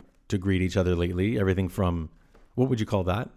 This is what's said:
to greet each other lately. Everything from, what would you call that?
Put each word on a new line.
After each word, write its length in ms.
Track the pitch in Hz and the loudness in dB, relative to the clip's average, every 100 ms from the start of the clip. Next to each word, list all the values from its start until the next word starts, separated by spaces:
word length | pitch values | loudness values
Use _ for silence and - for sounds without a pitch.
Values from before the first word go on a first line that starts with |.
| - _ - | -12 _ -6
to 100 | 104 | -2
greet 240 | 98 92 | 0 2
each 160 | 92 98 | 2 2
other 180 | 90 85 | 2 2
lately. 440 | 87 90 101 120 | 0 0 0 2
Everything 280 | 95 92 92 | 2 2 0
from, 400 | - 90 85 78 - _ - - - | 0 0 0 -6 -14 _ -20 -10 -2
what 140 | 131 | 0
would 100 | 117 | 0
you 60 | 104 | 0
call 180 | 101 90 | -2 0
that? 240 | 101 - | -2 -4